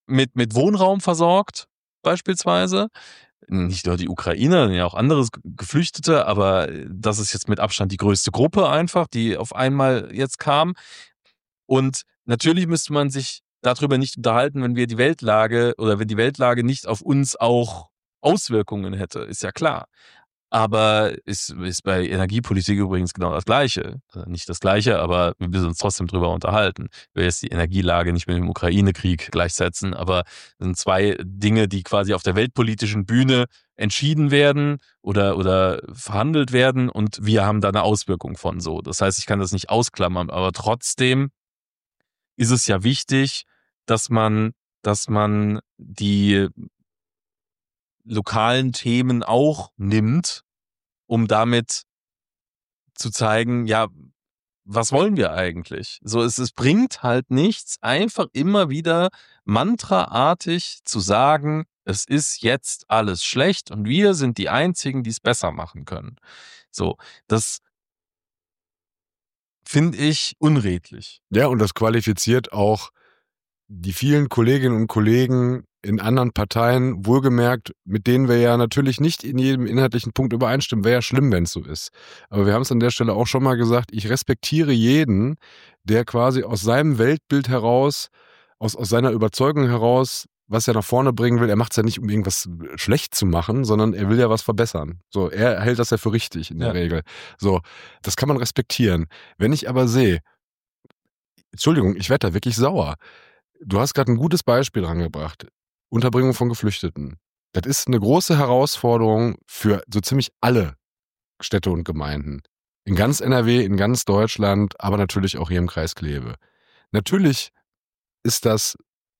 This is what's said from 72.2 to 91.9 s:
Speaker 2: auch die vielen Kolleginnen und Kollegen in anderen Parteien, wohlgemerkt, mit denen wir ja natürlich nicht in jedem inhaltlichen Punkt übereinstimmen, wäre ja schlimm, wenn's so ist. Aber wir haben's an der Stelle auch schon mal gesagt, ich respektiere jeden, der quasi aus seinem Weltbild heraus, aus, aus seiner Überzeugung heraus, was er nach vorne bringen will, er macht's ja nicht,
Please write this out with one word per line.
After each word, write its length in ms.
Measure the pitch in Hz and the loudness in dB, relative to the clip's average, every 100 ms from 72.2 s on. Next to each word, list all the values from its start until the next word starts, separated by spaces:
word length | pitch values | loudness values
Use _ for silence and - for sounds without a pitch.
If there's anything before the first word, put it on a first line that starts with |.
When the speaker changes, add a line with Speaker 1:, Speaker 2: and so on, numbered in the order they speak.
| - 123 117 | 0 0 0
Speaker 2:
auch 360 | - 104 107 - _ _ _ _ _ _ _ _ | 0 0 0 -4 _ _ _ _ _ _ _ _
die 260 | 98 92 | -10 -8
vielen 360 | 90 135 147 143 | -2 2 2 2
Kolleginnen 460 | - 117 135 127 113 | 2 2 4 2 0
und 120 | 110 | 0
Kollegen 760 | 110 107 120 127 127 123 127 - _ | 2 4 4 4 2 0 -4 -10 _
in 180 | 98 104 | -4 -2
anderen 340 | 104 131 123 | 0 0 0
Parteien, 720 | - 104 113 117 127 127 95 98 | -2 -2 0 2 2 0 -2 2
wohlgemerkt, 640 | 135 135 120 120 123 - - | 2 4 4 2 0 -6 -18
mit 240 | - 104 120 | -6 -2 2
denen 200 | 127 131 | 2 4
wir 100 | 120 | 4
ja 180 | 120 120 | 4 4
natürlich 420 | 117 143 139 123 | 2 0 0 2
nicht 240 | 156 - | 0 0
in 140 | - 127 | -4 -2
jedem 300 | 131 131 113 | 0 0 0
inhaltlichen 460 | 117 131 120 117 | 0 2 0 -2
Punkt 200 | - 127 | -2 -2
übereinstimmen, 500 | 117 120 135 - 113 | 0 0 0 -2 0
wäre 120 | 104 123 | 2 2
ja 60 | |
schlimm, 300 | - 127 139 | 2 2 2
wenn's 200 | 92 85 | 2 0
so 120 | - | -4
ist. 260 | 69 78 - - - - - | -10 -10 -12 -18 -20 -20 -4
Aber 160 | 101 101 | 2 4
wir 60 | |
haben's 180 | 110 131 | 2 2
an 80 | 120 | 2
der 100 | 120 | 2
Stelle 240 | - 113 | 2 0
auch 140 | 104 120 | 0 0
schon 160 | 135 | 2
mal 120 | 131 123 | 2 2
gesagt, 360 | 117 120 117 | 2 2 0
ich 180 | 110 104 | -6 -4
respektiere 640 | 131 - 131 - 156 151 | -2 -2 -4 0 0 2
jeden, 640 | 120 113 147 143 98 120 151 _ - - _ | 4 4 4 4 2 0 -4 _ -20 -20 _
der 200 | - 110 117 | 0 0 2
quasi 380 | 120 123 131 | 0 2 0
aus 180 | 104 95 | -2 -2
seinem 360 | 104 123 156 123 | 2 2 2 2
Weltbild 520 | 117 156 - 143 123 | 2 0 0 0 0
heraus, 600 | 127 113 123 143 - - _ _ _ _ _ | 0 2 4 2 0 -8 _ _ _ _ _
aus, 180 | 110 - | -6 -4
aus 140 | 104 | 0
seiner 220 | 120 127 | 2 2
Überzeugung 560 | 113 110 - 135 147 127 | 2 0 0 0 2 0
heraus, 600 | 120 117 127 131 - - _ - | 2 2 2 0 -4 -14 _ -4
was 200 | 110 117 | -2 2
er 80 | 110 | 0
nach 80 | |
vorne 280 | 101 123 135 | 2 2 2
bringen 260 | 117 120 120 | 2 2 2
will, 100 | 117 | 2
er 60 | 104 | 2
macht's 200 | 117 - | 2 0
ja 80 | |
nicht, 160 | 110 | 0